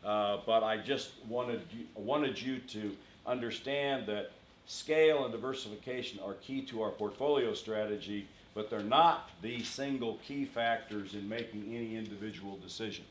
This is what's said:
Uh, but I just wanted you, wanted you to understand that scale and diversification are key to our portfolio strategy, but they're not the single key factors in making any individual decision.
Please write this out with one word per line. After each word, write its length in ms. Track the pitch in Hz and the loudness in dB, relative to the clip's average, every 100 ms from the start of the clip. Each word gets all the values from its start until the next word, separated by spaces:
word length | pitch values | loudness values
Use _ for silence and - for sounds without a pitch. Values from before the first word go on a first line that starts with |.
| 98 | 2
Uh, 320 | 104 104 101 - | 4 4 2 6
but 180 | 113 | 6
I 140 | 107 110 | 6 0
just 340 | 107 - - - 110 | 2 -2 -2 -10 -4
wanted 340 | 120 123 110 - | -2 0 -2 -4
you, 120 | 113 - 110 | -10 -10 -8
wanted 440 | 104 147 147 98 | 0 2 2 0
you 200 | 123 131 | -4 -4
to 360 | - 107 104 - - - - | -6 -6 -6 -6 -14 -12 -2
understand 800 | 127 117 - 135 143 139 131 104 | -2 -2 -4 -2 0 2 0 0
that 260 | 104 92 - - - - | -4 -4 -12 -20 -20 -12
scale 560 | - - 156 156 147 | -10 2 8 8 8
and 80 | 127 | 2
diversification 880 | 113 127 127 107 104 131 127 113 101 | -2 -4 -4 -6 -10 -6 -4 -6 -6
are 160 | 98 95 | -8 -8
key 260 | - 135 | -6 -6
to 220 | - 113 | -4 -2
our 80 | 107 | -2
portfolio 640 | - 104 - 143 143 117 104 | 0 -4 0 4 6 4 0
strategy, 720 | - 107 107 104 87 104 98 - - | -2 -2 0 -2 -2 -6 -6 -18 -10
but 160 | 104 107 | -6 -4
they're 140 | 110 | -2
not 480 | 104 139 165 143 - - | 4 8 8 6 -4 -8
the 220 | 107 120 | -6 -4
single 560 | - - 139 135 113 104 - | -4 -4 -2 0 -2 -4 -6
key 200 | 143 131 | -4 -2
factors 680 | 117 117 113 - 104 95 104 | 2 2 2 0 -6 -4 -6
in 120 | 101 | -4
making 480 | 113 117 104 104 117 | -4 -4 -8 -6 -6
any 220 | 113 110 | -4 -4
individual 600 | 107 98 110 101 98 98 | -6 -8 -8 -8 -10 -10
decision. 460 | 90 - 113 95 - | -12 -8 -6 -8 -12